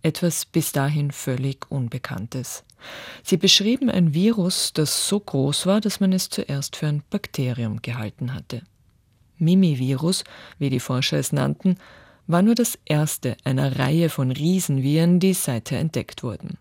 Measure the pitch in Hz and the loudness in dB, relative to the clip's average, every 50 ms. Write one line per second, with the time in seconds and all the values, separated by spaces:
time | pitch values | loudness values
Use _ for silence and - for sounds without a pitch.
0 | _ 170 156 - - 175 156 - - _ _ 170 156 - - 147 135 139 147 151 | _ -2 -2 0 -2 -2 -2 -2 -8 _ _ -2 -2 0 -2 0 0 0 0 0
1 | 143 143 139 - - - 131 123 131 135 135 _ - _ - 143 123 117 - 127 | 0 -2 -4 -6 -4 -4 -2 -2 -2 -4 -4 _ -10 _ -4 -4 -4 -4 -6 -8
2 | _ - 123 95 98 120 - 131 127 - - - _ _ _ _ - - - - | _ -8 -8 -8 -8 -8 -8 -8 -8 -8 -12 -14 _ _ _ _ -20 -18 -16 -16
3 | - - - - _ - 190 170 - 190 - - 196 214 240 269 285 240 - 185 | -16 -16 -18 -16 _ 0 0 2 4 4 4 4 4 2 0 2 2 0 2 4
4 | 175 165 143 160 185 220 233 220 175 180 185 - - - - - 156 143 - - | 2 4 4 4 2 2 2 2 0 0 0 -2 -4 -4 0 0 0 0 0 -2
5 | - - 196 208 196 - - 139 135 143 143 - - 180 196 214 214 214 - - | -2 0 -2 -2 -4 -2 -2 0 0 2 0 0 0 2 2 2 2 0 0 2
6 | 196 190 190 185 - - - - - - 139 139 139 - - - - 151 147 147 | 2 2 2 2 0 -2 -6 -6 -6 -4 -4 -6 -6 -8 -8 -4 -2 -2 -2 -2
7 | - _ - 202 - - _ - 139 127 120 113 117 110 107 113 - - 120 127 | -4 _ -6 -6 -6 -4 _ -2 -2 -2 0 -2 -2 -4 -4 -4 -6 -6 -6 -6
8 | 107 107 - _ 127 123 131 95 - _ - 113 - _ _ _ _ _ _ _ | -6 -8 -6 _ -6 -6 -6 -8 -8 _ -12 -12 -12 _ _ _ _ _ _ _
9 | _ _ _ _ _ _ _ _ 165 160 180 190 190 170 147 123 131 127 135 127 | _ _ _ _ _ _ _ _ 2 4 6 6 6 4 4 2 0 0 0 0
10 | 156 165 190 - - - - - - - - _ 143 139 131 123 - - 131 127 | 0 -2 -2 -2 -4 -10 -16 -20 -20 -20 -8 _ -2 -2 0 -2 -2 -2 -2 -2
11 | 135 - - 147 135 - - 147 135 139 147 - - 185 180 - - - - - | 0 0 0 -2 -2 0 0 0 0 0 -2 0 2 0 0 0 -2 -20 -20 -20
12 | - - _ _ _ - 165 170 190 220 233 233 240 - - - _ - 151 151 | -20 -20 _ _ _ 0 2 4 4 4 4 4 2 -2 -2 -10 _ -2 0 0
13 | 151 151 - - - 131 - _ _ 139 131 131 139 139 123 131 131 135 151 165 | 2 0 -2 -4 -4 -6 -6 _ _ -2 0 2 0 0 0 0 0 2 2 4
14 | 170 160 - - 139 127 131 127 143 165 185 190 175 - 143 135 127 139 147 160 | 2 2 0 0 -2 -2 -2 0 0 2 2 2 0 0 0 0 2 2 2 4
15 | 165 170 175 180 165 190 185 - - - 127 117 - - 139 113 - 160 - 131 | 4 6 4 6 4 4 2 2 -2 -2 -2 -4 -4 -4 -4 -2 -2 -2 -2 -4
16 | - - - - - 127 101 - - - - - | -6 -6 -10 -10 -8 -8 -8 -8 -10 -12 -14 -14